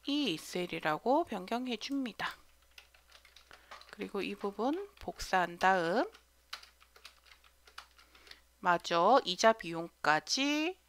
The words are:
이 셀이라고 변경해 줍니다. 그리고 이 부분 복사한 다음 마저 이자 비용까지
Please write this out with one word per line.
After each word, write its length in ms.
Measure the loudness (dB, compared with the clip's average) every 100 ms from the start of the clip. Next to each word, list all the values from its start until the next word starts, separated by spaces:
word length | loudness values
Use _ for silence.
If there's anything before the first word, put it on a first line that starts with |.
| -2
이 300 | -2 -2 -4
셀이라고 880 | -6 -6 -6 -4 -2 -2 2 0
변경해 520 | 0 -6 -6 -6 -4 -6
줍니다. 600 | -4 -6 -6 -6 -8 -8 -20 _ _ -20 -20 _ _ -20 -20 -20 -20 -20 -20 -20 -20
그리고 300 | -10 -8 -6
이 120 | -6
부분 580 | -4 -6 -2 -2 -2 -6 -12
복사한 580 | -14 -10 -2 0 0 2
다음 500 | 4 4 2 0 -2 -6 _ _ _ -18 -18 _ -20 -20 -20 _ -20 -20 -20 _ -20 -20 -20 _ -20 -20 -20 -20 _ _
마저 600 | 2 2 2 4 6 6
이자 280 | 4 4 4
비용까지 1200 | 4 -2 -6 -8 _ 2 2 0 0 0 0 -2 -6